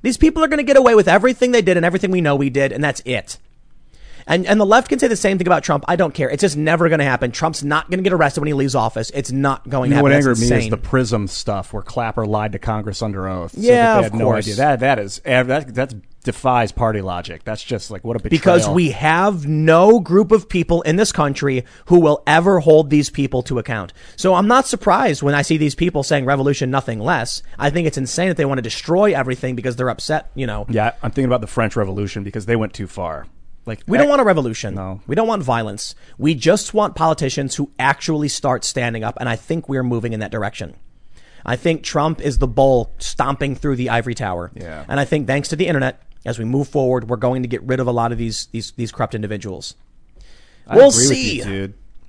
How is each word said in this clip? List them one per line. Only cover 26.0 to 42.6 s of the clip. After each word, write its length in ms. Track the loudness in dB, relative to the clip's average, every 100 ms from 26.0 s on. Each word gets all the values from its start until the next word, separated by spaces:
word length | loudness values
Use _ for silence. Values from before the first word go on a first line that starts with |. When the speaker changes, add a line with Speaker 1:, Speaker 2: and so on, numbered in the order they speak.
Speaker 1:
saying 240 | 0 0 2
revolution, 460 | 0 0 0 0
nothing 280 | -2 -2 -6
less. 440 | -2 -2 -2 -8 -10 -4
I 100 | -2
think 160 | 0 -2
it's 140 | -2
insane 300 | -6 -2 -2
that 80 | 0
they 80 | -2
want 120 | -2
to 60 |
destroy 500 | -4 -8 -2 2 2
everything 420 | 2 -2 -4 -4 -4
because 200 | -6 -4
they're 140 | -4
upset, 420 | -4 -4 -4 -4
you 140 | -8 -6
know. 180 | -6 -4
Speaker 2:
Yeah, 260 | 0 0 -2
I'm 80 | -6
thinking 140 | -2 0
about 160 | 0
the 60 | -2
French 280 | -2 -2 -2
Revolution 480 | -4 -4 -6 -6
because 240 | -8 -10 -2
they 80 | 0
went 180 | 0
too 140 | -6 -12
far. 400 | -8 -8 -8 -12 -18 -20 -16 -12
Like, 140 | -12 -2
Speaker 1:
We 100 | 2
don't 80 | 4
Speaker 2:
I 40 |
Speaker 1:
want 100 | 4
a 40 | 2
revolution. 500 | 2 0 -4 -8 -8
Speaker 2:
No. 260 | -10 -12 -4
Speaker 1:
We 80 | -2
don't 120 | 0
want 140 | -2
violence. 540 | 0 -2 -2 -8 -12 -14 -20 -2
We 160 | -2 0
just 400 | 2 2 0 -2
want 180 | -2 0
politicians 600 | -2 0 -2 -4 -6 -6
who 160 | -8 -2
actually 480 | 0 0 -2 -2 -2
start 360 | -2 -2 -2
standing 400 | -2 -4 -4 -4
up, 140 | -6 -6
and 80 | -6
I 80 | -6
think 320 | -4 -6 -2
we're 140 | -2
moving 320 | 0 -2 -2
in 60 | -6
that 100 | -6
direction. 460 | -6 -6 -8 -14 -14 -20 -20 -20 -20 -20 -14
I 120 | -6 -2
think 260 | 0 -2
Trump 400 | -2 -2 -2 -2
is 160 | -2 0
the 80 | 0
bull 440 | 2